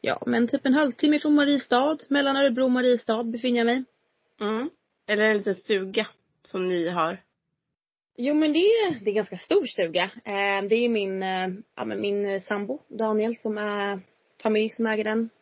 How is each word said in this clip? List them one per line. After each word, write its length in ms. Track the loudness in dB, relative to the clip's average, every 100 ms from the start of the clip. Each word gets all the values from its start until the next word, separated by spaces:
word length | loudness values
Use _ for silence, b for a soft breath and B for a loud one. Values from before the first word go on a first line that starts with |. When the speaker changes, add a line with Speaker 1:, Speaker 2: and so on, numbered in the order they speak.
Speaker 1:
Ja, 220 | -4 -4 0
men 220 | 0 0
typ 180 | 0 2
en 80 |
halvtimme 460 | 2 2 2 2 2
från 160 | 4 4
Mariestad. 640 | 4 0 2 2 2 -2 -2
Mellan 280 | 0 2 2
Örebro 280 | 2 4
och 80 | 2
Mariestad 520 | 4 4 2 0 -2
befinner 340 | -2 -4 0 2
jag 60 | 2
mig. 180 | 0 -4 _ _ _ _ _
Speaker 2:
Mm. 280 | -4 -4 -6 _ _ _ -4
Eller 200 | 2 4
en 80 | 2
liten 180 | 0 -6
stuga 520 | -2 -2 0 -4 -4 _ _ _
som 240 | -10 -6 -2
ni 200 | -2 -2
har. 300 | 0 -2 -4 _ _ _ _ _ _ _ _ _ -4
Speaker 1:
Jo, 160 | 0
men 200 | 2 2
det 60 | 4
är, 320 | 4 2 0 -2
det 60 | -2
är 20 |
en 80 | -2
ganska 220 | -4 -10
stor 280 | 0 0 0
stuga. 380 | -2 -2 0
Eh, 600 | -2 -6 -6 -2 0 0 2
det 60 | 2
är 140 | 2
min, 340 | 0 -2 -2
eh, 240 | -2 -2 -4 -6 -14 -10
ja, 100 | -6
men 160 | -4
min, 240 | -2 -2 -2
eh, 160 | -4
sambo 380 | -4 -6 -4 -8 _
Daniel 480 | -4 -2 0 -2 -4
som 200 | -6 -6
är 420 | -4 -4 -4 -6 -10 _ _ _
familj 280 | -2 0 -2
som 160 | -2 -2
äger 160 | -2
den. 260 | -2 -2 -4 _